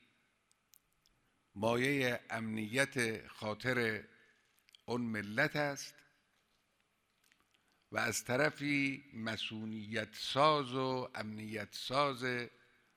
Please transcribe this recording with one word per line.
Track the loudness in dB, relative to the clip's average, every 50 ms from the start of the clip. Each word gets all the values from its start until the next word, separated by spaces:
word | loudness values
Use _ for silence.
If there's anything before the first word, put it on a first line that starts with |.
| _ _ _ _ _ _ _ _ _ _ _ _ _ _ -20 -20 _ _ _ _ _ _ _ _ _ _ _ _ _ _ -6
مایه | 0 2 2 4 4 4 4 4 4 2 2 0 -2 -4 -6
امنیت | -6 -4 -4 -2 -2 -2 -4 0 2 2 2 2 2 2 2 2 0 -2 -6 -12
خاطر | -12 -6 -4 -4 -4 -2 0 0 2 2 2 2 0 -2 -6 -10 -18 -20 -20 _ _ _ _ _ _ _ _ _ -20 -16 _
اون | -4 -2 -2
ملت | -2 -2 -2 -2 -4 -2 0 2 2 2 2
است | 0 -2 -2 -2 -6 -10 -12 -14 -18 -20 _ _ _ _ _ _ _ _ _ _ _ _ _ _ _ _ _ _ _ _ _ _ _ _ _ _ _ _ _ _ _ _ _ _ _ _ -6 -2
و | 0
از | 0 0 0 -2 0
طرفی | 0 2 4 4 2 2 0 -2 0 2 2 2 0 -2 -4 -10 -12 -10
مسئولیت | -6 -4 -4 -4 -4 -4 -6 -6 -6 -6 -6 -6 -6 -6 -4 -4 -4 -4 -4 -6
ساز | -8 -6 0 4 6 8 8 6 6 2 0 0
و | 0 0 2 0 0 -2 -4 -6
امنیت | -8 -8 -6 -8 -8 -8 -6 -6 -6 -6 -8 -8
ساز | -8 -6 -2 2 2 2 2 2 0 -2 -2 0 -2 -4 -6 -10 -18 -20 _ _ _ _ _ _